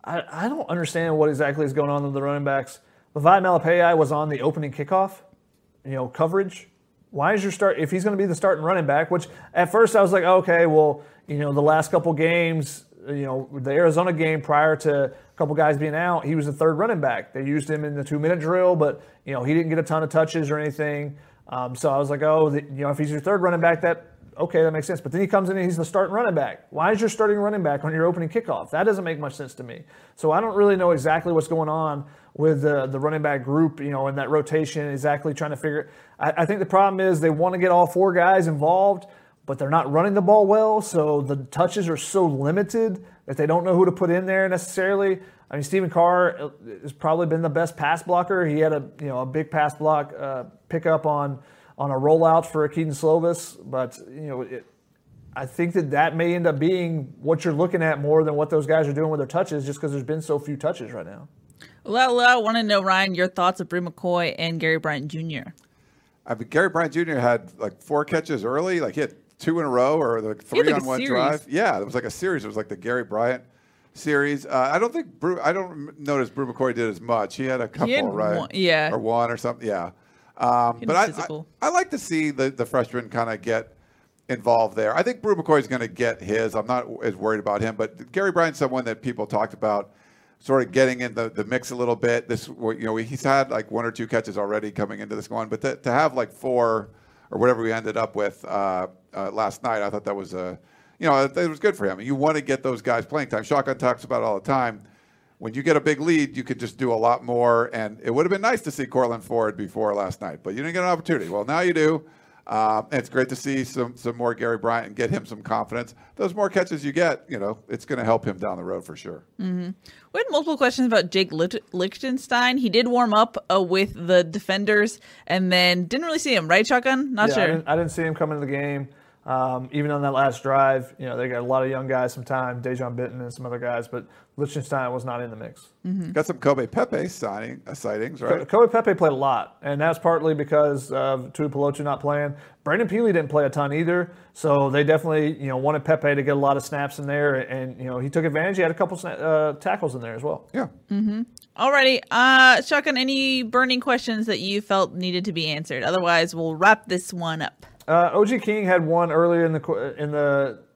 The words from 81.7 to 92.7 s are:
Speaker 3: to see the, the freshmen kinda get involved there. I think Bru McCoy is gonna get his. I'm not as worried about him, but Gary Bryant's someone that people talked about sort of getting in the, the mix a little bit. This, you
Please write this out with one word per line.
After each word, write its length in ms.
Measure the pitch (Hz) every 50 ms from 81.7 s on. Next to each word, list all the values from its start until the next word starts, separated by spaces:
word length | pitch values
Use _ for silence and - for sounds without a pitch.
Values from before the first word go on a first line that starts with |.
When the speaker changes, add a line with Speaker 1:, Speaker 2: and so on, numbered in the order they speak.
| 339 359 370 370
Speaker 3:
to 80 | - 240
see 320 | - - 165 160 156 151
the, 180 | 143 131 135 135
the 160 | 135 127 120
freshmen 440 | - - 131 120 120 - 123 117 107
kinda 280 | - 120 117 113 110
get 360 | 101 - 117 113 113 113 - _ _ _ _ _ _ _ _ _ _ _
involved 480 | - 127 117 98 120 117 113 113 107 -
there. 200 | 113 107 107 120
I 60 | 160 190
think 180 | 240 247 196
Bru 140 | - 214 202
McCoy 240 | 170 160 - 156 143
is 80 | 131
gonna 200 | 107 131 123 117
get 320 | 110 90 87 123 117 113 -
his. 360 | 90 92 107 113 113 110 -
I'm 100 | 110 104
not 220 | 117 127 123 120 - 113 - 113
as 120 | 117 95
worried 240 | 90 95 110 110 107
about 220 | 98 104 101 101
him, 140 | 107 113 110
but 340 | 101 110 - - - - -
Gary 200 | - 185 196 196
Bryant's 280 | 175 175 165 160 156 -
someone 240 | 151 131 127 131 123
that 160 | 117 110 110
people 260 | - 131 120 - 107
talked 260 | - - 104 110 110 -
about 380 | - 110 107 104 101 101 - _ _ _ _ _ _ _ _ _ _
sort 220 | _ - 135 135
of 120 | 123 95 -
getting 260 | 131 131 127 127 123
in 140 | 123 120 107
the, 160 | 117 117 113
the 160 | - 104 104
mix 260 | 104 127 127 127 -
a 40 | 131
little 200 | 123 123 120 120
bit. 320 | 104 - 120 117 120 -
This, 220 | - 120 117 - -
you 300 | - - 120 110